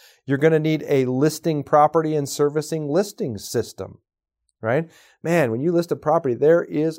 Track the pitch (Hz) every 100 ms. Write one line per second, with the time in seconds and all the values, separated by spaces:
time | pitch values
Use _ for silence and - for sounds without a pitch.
0 | - _ - 135 160 160 156 156 - 143
1 | 127 127 156 156 170 151 135 151 151 165
2 | 156 151 139 - 147 151 147 165 147 160
3 | 202 - 175 101 - 120 107 - 92 -
4 | _ _ _ _ _ _ 110 135 165 _
5 | _ _ 156 170 127 113 156 170 170 135
6 | 156 160 143 117 143 170 - 151 160